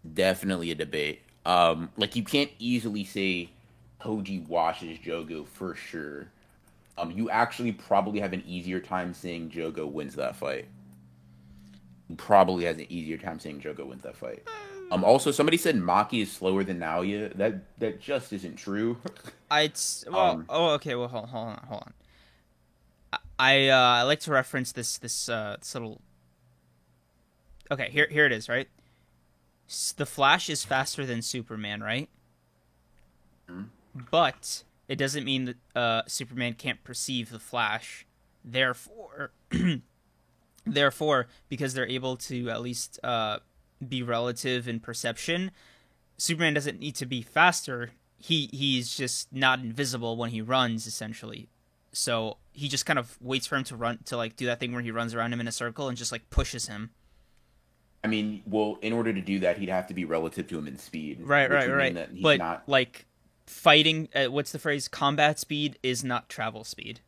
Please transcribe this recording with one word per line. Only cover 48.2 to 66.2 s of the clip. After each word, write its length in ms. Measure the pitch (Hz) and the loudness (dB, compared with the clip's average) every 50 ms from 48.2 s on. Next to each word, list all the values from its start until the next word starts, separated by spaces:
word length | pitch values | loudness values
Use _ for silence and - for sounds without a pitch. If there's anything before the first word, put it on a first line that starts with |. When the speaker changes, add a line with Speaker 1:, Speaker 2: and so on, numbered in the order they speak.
| - - 170 156 143 - | 0 0 2 2 2 -2
Speaker 2:
he's 440 | - 131 143 139 131 127 120 120 - | -4 0 2 2 2 2 0 -2 -4
just 360 | - 131 120 - - - _ | -4 -4 -2 -4 -4 -6 _
not 280 | - 131 135 131 131 127 | -2 4 4 4 4 4
invisible 580 | 127 113 113 127 143 123 123 120 117 117 117 | -2 -6 -2 -2 -2 -2 -2 -2 -2 -4 -2
when 140 | 117 120 113 | -2 -4 -4
he 100 | 117 110 | -4 -6
runs, 440 | 110 113 131 131 123 117 113 110 110 | -2 2 2 4 4 2 0 -4 -6
essentially. 600 | 113 107 - 107 107 110 - - 107 110 - - _ _ _ _ _ _ _ _ _ | -8 -8 -8 -8 -10 -10 -12 -12 -14 -14 -14 -16 _ _ _ _ _ _ _ _ _
So 460 | - - - 127 120 113 110 110 - _ _ _ | -4 -2 0 0 0 0 0 -4 -6 _ _ _
he 160 | _ 139 143 | _ -6 -4
just 180 | 139 139 135 - | -2 -2 -2 2
kind 140 | - 156 135 | 2 2 2
of 180 | 120 117 - _ | 0 -4 -12 _
waits 260 | 120 123 135 131 - | -6 -2 -2 -2 -2
for 80 | - 143 | 0 -2
him 80 | 135 127 | -2 -2
to 100 | - 131 | -4 -6
run, 240 | 113 117 117 120 117 - | -4 -4 -4 -4 -4 -8
to, 120 | - 131 | -6 -4
like, 180 | 120 113 113 113 | -4 -4 -4 -6
do 100 | - 127 | -4 -2
that 120 | 123 120 120 | -2 -2 -2
thing 140 | 127 120 123 | -4 -4 -4
where 80 | 123 | -4
he 100 | 120 117 | -4 -4
runs 220 | 110 117 117 117 113 | -4 -2 -4 -2 -2
around 180 | 117 117 120 120 | -2 -2 -2 -2
him 60 | 120 | -4
in 80 | 117 | -4
a 40 | 113 | -4
circle 360 | 113 - 123 120 113 - 143 | -4 -4 -6 -6 -4 -4 -4
and 100 | 131 123 | -4 -4
just, 140 | 120 120 - | -4 -6 -6
like, 180 | 127 113 _ _ | -6 -8 _ _
pushes 380 | - 143 131 - - 117 - | 0 0 0 0 -4 -8 -8
him. 240 | - 107 104 110 113 _ _ _ _ _ _ _ _ _ _ _ _ _ _ _ _ _ _ _ _ _ _ - | -8 -8 -10 -10 -12 _ _ _ _ _ _ _ _ _ _ _ _ _ _ _ _ _ _ _ _ _ _ -2
Speaker 1:
I 40 | |
mean, 360 | 110 110 107 107 107 107 98 - | 0 0 0 0 -2 -4 -8 -8
well, 320 | 104 101 107 107 107 104 - | -2 0 2 2 0 -2 -4
in 120 | 104 110 117 | -4 -2 0
order 180 | 117 113 113 107 | 0 0 0 0
to 80 | 95 | -2
do 180 | 92 98 98 98 | 0 0 0 2
that, 180 | 92 87 87 | 2 2 2
he'd 120 | - 98 90 | 0 -2 -2
have 180 | 92 92 92 | 0 -2 -2
to 60 | - 92 | -4 -6
be 120 | 90 87 | -6 -4
relative 420 | 76 82 80 80 82 - 92 82 | 0 0 0 0 -2 -4 -6 -6
to 100 | - 87 | -6 -6
him 100 | 78 73 | -6 -6
in 100 | 73 67 | -8 -12
speed, 420 | - - - - 80 76 73 69 127 | -14 -14 -12 -10 -8 -8 -8 -10 -10
Speaker 2:
Right, 280 | 139 139 143 143 139 127 | -2 2 4 4 4 4
Speaker 1:
which 60 | 143 | 4
Speaker 2:
right, 120 | 143 131 | 2 4
Speaker 1:
would 40 | 123 | 4
mean 60 | 135 | 2
Speaker 2:
right. 180 | 139 135 131 87 | 2 2 2 0
Speaker 1:
that 140 | 85 80 - | -4 -8 -8
he's 100 | - 92 180 | -6 0 4
Speaker 2:
But, 140 | 156 147 131 | 4 4 4
Speaker 1:
not 240 | 85 82 85 - - | 2 -2 -4 -6 -2
Speaker 2:
like, 380 | - 139 131 127 - - - - _ _ _ _ _ _ _ _ | 2 4 4 4 2 -6 -20 -20 _ _ _ _ _ _ _ _
fighting, 600 | - - - - 170 151 156 151 160 160 160 160 - - | -20 -18 4 8 8 10 10 8 6 2 2 -4 -2 0
uh, 120 | 139 139 | 2 2
what's 260 | 120 131 147 139 - | 2 2 -2 -2 -2
the 80 | - 147 | -8 -4
phrase? 280 | - 160 143 143 127 | -2 0 0 0 -2
Combat 520 | - - - 147 143 147 147 147 151 151 - | -6 -2 2 2 2 4 6 4 4 4 2
speed 400 | - _ 151 147 147 143 - - | -4 _ -2 -2 -2 -2 -4 -2
is 220 | - 127 127 120 135 | -2 -2 -2 0 -2
not 260 | 127 123 120 | -2 -2 -4